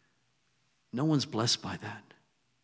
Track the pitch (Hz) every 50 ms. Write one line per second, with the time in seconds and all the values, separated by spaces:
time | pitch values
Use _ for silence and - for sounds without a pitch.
0 | _ _ _ _ _ _ _ _ _ _ _ _ _ _ _ _ _ _ - 120
1 | 147 160 156 139 - - - 107 117 120 - - - 95 - - - 110 104 107
2 | - - - _ _ _ _ _ _ _ _ _